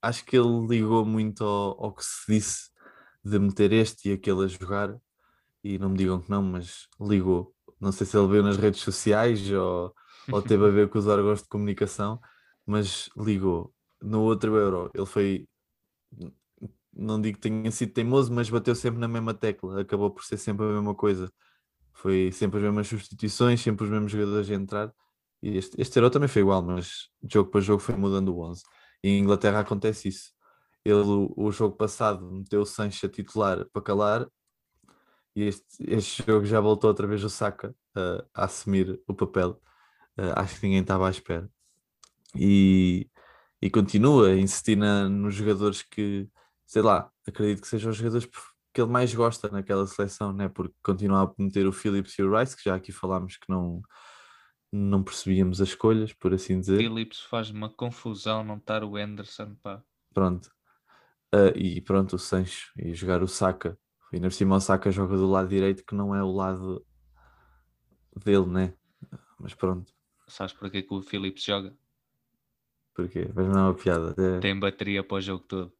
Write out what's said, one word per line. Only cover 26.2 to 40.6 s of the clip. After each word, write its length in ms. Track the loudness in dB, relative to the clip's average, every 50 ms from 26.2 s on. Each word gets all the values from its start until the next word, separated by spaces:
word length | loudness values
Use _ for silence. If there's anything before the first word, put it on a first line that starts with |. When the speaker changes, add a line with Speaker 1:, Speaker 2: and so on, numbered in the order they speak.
| 0 2
Speaker 1:
foi 140 | 2 4 4
igual, 200 | 4 4 2 2
mas 460 | -2 -4 -6 -6 -8 -12 -16 -18 _ _ _
de 140 | -18 0 2
jogo 160 | 2 2 4
para 100 | 2 0
jogo 220 | 4 4 2 0 2
foi 140 | -4 -4
mudando 320 | -2 0 0 0 0 0 -2
o 120 | -2 -4
onze. 220 | -6 -10 -12 -14 -16 _ _ _ _ _ _ _ 0
E 60 | 2
em 100 | 4 4
Inglaterra 400 | 6 4 4 4 4 2 2 2
acontece 480 | 0 -2 -4 -2 -2 -2 -4 -2 -6 -8
isso. 280 | -8 -8 -14 -20 _ _ _ _ _ _ _ _ _ _ _
Ele, 80 | 4 4 4 6
o, 320 | 4 2 2 0 -2 -2
o 140 | -4 -4 -4
jogo 260 | 0 0 0 -2 0
passado, 540 | 0 -4 -4 -2 0 -2 -2 -2 -2 -8 -12
meteu 300 | -12 -12 -8 -2 0 0
o 40 | 0
Sancho 400 | 0 -4 -6 -6 -6 -6 -6 -8
a 20 | -8
titular 580 | -6 -8 -12 -8 -2 -2 0 0 0 -2 -4 -8 _
para 100 | -10 -4
calar, 460 | -2 0 0 2 2 0 0 -4 -8 _ _ _ _ _ _ _ _ _ _ _ _ _ _ _ _ _ _ _ _ _
e 80 | -2 -2
este, 240 | -2 -2 -4 _ _ -20 -14
este 420 | -6 -2 -2 -2 -2 -2 -6 -8 0
jogo 220 | 2 4 4 4
já 140 | 4 2 2
voltou 260 | 4 4 2 4 4 2
outra 200 | 4 4 0 -2
vez 160 | -2 -2 -4
o 40 | -6
Saka, 460 | -6 -4 -4 -6 -6 -6 -14 -14 -14 _ _ _ _
eh, 280 | -4 -4 -4 -4 -6 -8 _ _
a 120 | -4 -4
assumir 580 | -4 -4 -6 -2 0 2 2 2 2 -2 -10 _
o 80 | -8 -4
papel. 480 | -4 -4 -2 0 0 0 0 -2 _ _ _ _ _ _ _ _ _ _ _ _
Eh, 160 | -6 -4 -2 -2
acho 240 | -2 -2 -4 -6 -6